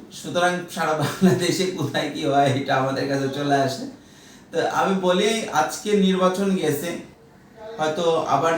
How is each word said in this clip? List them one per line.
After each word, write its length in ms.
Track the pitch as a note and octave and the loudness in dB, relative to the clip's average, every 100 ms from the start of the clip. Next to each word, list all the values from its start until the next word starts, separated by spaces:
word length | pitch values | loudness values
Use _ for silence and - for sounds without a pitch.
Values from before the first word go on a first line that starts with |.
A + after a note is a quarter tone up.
| - | -14
সুতরাং 400 | - D3+ F3 F3+ F3+ - | -14 -6 0 0 0 -6
সারা 240 | - D#3 | -6 -2
বাংলাদেশে 720 | D3+ C3 - F#3 F3 E3+ D3+ F#3 D#3+ | 0 -2 2 4 4 2 0 0 -2
কোথায় 300 | C3+ D#3 D3 | -4 -2 -4
কি 80 | D#3 | -4
হয়, 260 | D3 C#3 C#3 C#3 | 0 2 4 2
এটা 120 | C3+ C3+ | 0 0
আমাদের 280 | C3+ C3+ C#3 | 0 -2 -2
কাছে 200 | C#3 C3+ | -2 -2
চলে 280 | D3 C#3+ C#3 C3 | -2 0 2 2
আসে। 180 | - - - - - - - - | -2 -10 -14 -20 -20 -20 -20 -8
তো 60 | E3 - D#3 | -2 -2 0
আমি 140 | F#3+ F#3+ | 0 0
বলি, 300 | F3+ F3+ G#3+ A3+ - | 2 2 2 0 -2
আজকে 380 | D3+ D#3 - G#3 G3+ F#3 | 0 -2 -2 0 2 4
নির্বাচন 420 | F#3 F#3 G3+ G3 F#3 | 4 2 2 0 0
গেছে, 320 | D#3 C#3 - - - - - - - - - - | 0 -2 -4 -8 -12 -20 -20 -20 -20 -20 -16 -4
হয়তো 260 | D#3 E3 E3+ D#3+ - | -4 0 0 0 2
আবার 180 | - E3 | 2 2